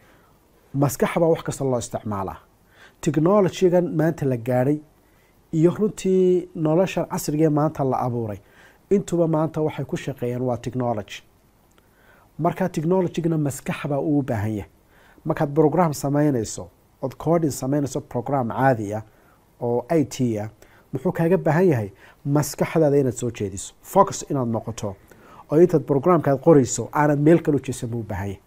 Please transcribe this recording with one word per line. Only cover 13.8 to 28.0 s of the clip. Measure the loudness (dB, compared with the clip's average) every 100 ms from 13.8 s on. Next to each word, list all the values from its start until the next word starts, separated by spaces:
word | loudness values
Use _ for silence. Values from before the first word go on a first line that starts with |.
| -4
baa | -4
uu | 0 0
u |
baahan | 0 -2 -4 -4
yahay. | -8 _ _ _ _ _
Markaad | -6 -2 0
program | 2 4 4 0
samaynayso, | 0 -2 0 2 0 -4 -8 -14 _ _ _
ood | -10 -6
coding | 0 0 0
samaynayso | -4 -4 -2 -2 -6
program | -6 -8 -2 -2 -2
caadi | 2 2 2 -2
ah | -6 -8 _ _ _ _ -8
oo | -4 -2 0
I | 0
T | 0 -2 -2 -2
ah, | -6 -14 -20 _ _
muxuu | -6 -2
kaaga | 0 2 2
baahan | 2 2 4
yahay? | 2 -2 -10 -20 _ -2
Maskaxdaada | 0 0 -2 -2 2 4 4
inaad | 2
soo | -2 -6
jeediso, | -6 -6 -8 -14 -18
focus | 0 2 2 0 -6
inaad | -4 -2
noqoto, | -4 -6 -8 -10 -10 -18 -20 -20 -20 0
oo | 4
intaad | 6 4 2
programkaad | 2 4 4 4 2
qorayso | 6 6 6 0 -4
aanad | 0 2 4
meel | 6 4
kale | 4 -2
u |
jeesan | -2 -8 -6
buu | -6